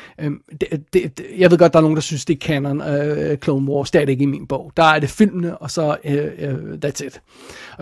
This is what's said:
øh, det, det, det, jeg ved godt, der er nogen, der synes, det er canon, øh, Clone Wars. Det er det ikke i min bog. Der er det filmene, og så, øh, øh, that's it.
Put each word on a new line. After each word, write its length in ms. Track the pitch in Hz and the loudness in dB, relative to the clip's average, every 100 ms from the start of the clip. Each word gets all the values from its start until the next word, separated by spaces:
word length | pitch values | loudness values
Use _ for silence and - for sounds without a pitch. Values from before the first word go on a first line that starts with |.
| - - | -20 -8
øh, 100 | 151 139 _ | -6 -6 _
det, 160 | 151 - 156 - | -8 -6 -6 -8
det, 240 | 180 165 - | -10 -10 -12
det, 80 | - - | -14 2
jeg 140 | 180 | 4
ved 60 | 170 | 6
godt, 160 | 175 | 6
der 60 | 165 | 6
er 20 | |
nogen, 140 | 156 156 | 4 2
der 60 | |
synes, 240 | - 143 - | -2 -6 -4
det 80 | |
er 140 | 143 - | -4 -2
canon, 340 | 143 143 143 | -2 -2 -4
øh, 560 | 147 143 147 147 147 147 | -2 -2 -2 -2 -2 -2
Clone 340 | - 135 139 | 0 0 0
Wars. 200 | 139 131 | -2 2
Det 100 | 170 | 2
er 40 | 143 | 2
det 60 | |
ikke 120 | 131 | 2
i 20 | 143 | 0
min 220 | 139 - | -2 -6
bog. 240 | 135 156 - | -6 -4 4
Der 60 | |
er 160 | 160 156 | 4 4
det 100 | 147 | 0
filmene, 480 | - 208 180 170 - | 2 2 2 -6 -6
og 140 | 147 | -8
så, 260 | - 151 151 151 | -2 -2 -2 -2
øh, 260 | 143 151 - | -2 -2 -6
øh, 160 | 143 131 - 156 147 | -6 -6 -8 -6 -6
that's 200 | - 139 | -6 -10
it. 160 | - _ - - - - - | -14 _ -20 -20 -20 -20 -2